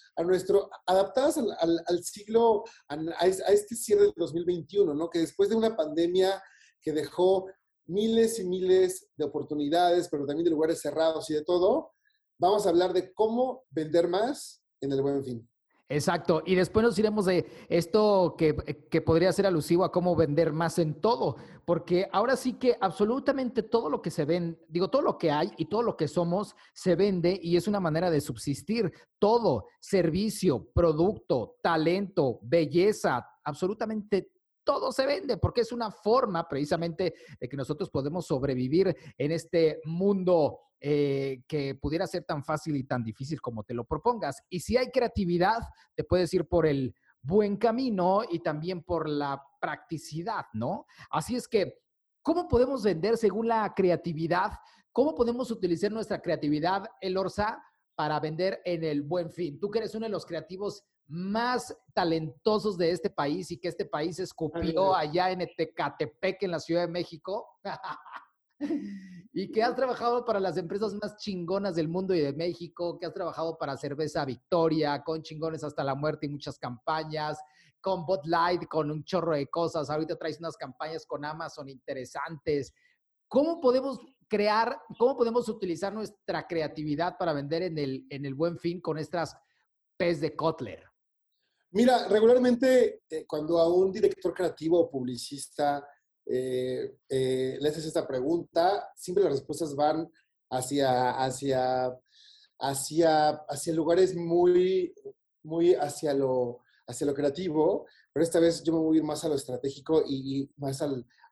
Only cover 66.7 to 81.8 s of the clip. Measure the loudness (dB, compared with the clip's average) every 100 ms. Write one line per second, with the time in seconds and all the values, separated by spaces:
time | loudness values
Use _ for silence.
66.7 | -2 0 -4 -8 -10 -8 -8 -8 _ -12
67.7 | -10 -10 -12 -14 -20 _ _ _ -10 -6
68.7 | -6 -6 -12 -16 -20 -12 -8 -4 0 0
69.7 | 0 -2 -2 0 0 0 -2 0 -2 -4
70.7 | -4 -4 -4 -10 -10 -8 -6 -4 -2 -2
71.7 | -2 -2 -2 0 0 0 -2 -4 -6 -10
72.7 | -8 -8 -6 -10 -8 -8 -6 -6 -4 -6
73.7 | -6 -6 -4 -4 -4 -4 -6 -2 2 4
74.7 | 2 0 -2 -4 -8 -8 -8 -6 -6 -8
75.7 | -4 -4 -2 -2 -4 -6 -8 -10 -10 -10
76.7 | -8 -4 -4 -4 -6 -4 -6 -12 _ _
77.7 | _ -4 -4 -2 -2 0 2 2 0 -2
78.7 | -2 -2 -4 -4 -2 0 -2 -2 -2 -2
79.7 | -2 -4 -4 -4 -6 -8 -8 -10 -10 -14
80.7 | -10 -10 -10 -10 -10 -8 -10 -12 -12 -16
81.7 | -16